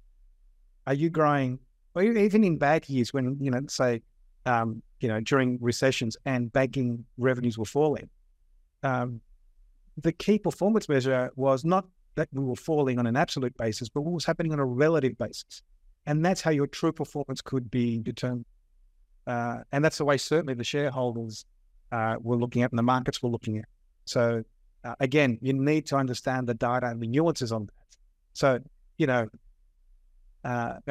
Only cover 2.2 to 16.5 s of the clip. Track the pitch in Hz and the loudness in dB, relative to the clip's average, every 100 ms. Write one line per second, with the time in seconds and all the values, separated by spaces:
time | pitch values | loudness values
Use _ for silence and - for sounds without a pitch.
2.2 | 208 214 202 156 143 160 - 131 117 139 | 4 6 4 4 4 2 0 0 0 0
3.2 | 127 139 139 123 139 - 127 117 _ _ | -2 -2 -2 -2 -4 0 0 0 _ _
4.2 | _ _ 131 117 113 110 - - 117 110 | _ _ 0 0 0 -4 -12 -6 -2 -2
5.2 | 113 139 127 123 120 120 135 - 113 - | 2 2 2 0 -2 2 2 2 -4 -6
6.2 | 143 127 117 135 131 139 123 117 110 - | -4 -2 0 0 0 0 -2 -4 -10 -2
7.2 | 127 123 120 113 104 143 151 127 - _ | 0 2 -2 -2 -4 0 0 0 -8 _
8.2 | _ _ _ _ _ _ 139 127 123 117 | _ _ _ _ _ _ -2 -2 -2 -6
9.2 | _ - _ _ - _ _ - 165 165 | _ -20 _ _ -20 _ _ -4 -2 -2
10.2 | - 208 175 - 190 220 - 139 127 127 | 2 2 2 0 0 0 2 0 2 0
11.2 | 127 131 135 135 160 185 - _ _ - | 0 0 2 2 2 0 0 _ _ -6
12.2 | - 131 135 120 - 151 131 123 117 123 | -4 -4 -4 -4 -2 0 2 2 0 0
13.2 | 170 147 123 - 113 107 120 147 151 175 | 0 -2 -6 -4 -4 -4 -6 -6 -4 -4
14.2 | 170 165 165 147 131 123 156 160 131 113 | -4 -2 -2 -2 -2 2 4 4 0 -2
15.2 | 113 - - - _ _ - _ - 151 | -8 -8 -18 -20 _ _ -20 _ -4 0
16.2 | 170 180 165 | 2 2 2